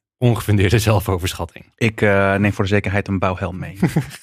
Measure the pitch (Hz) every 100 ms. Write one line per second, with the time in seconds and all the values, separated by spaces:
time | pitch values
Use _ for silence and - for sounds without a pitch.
0 | _ _ 123 107 - 104 95 113 113 104
1 | - 92 90 - 85 - - _ 117 110
2 | 107 98 98 98 101 - 98 104 98 98
3 | 98 95 95 92 92 90 90 95 131 -
4 | - -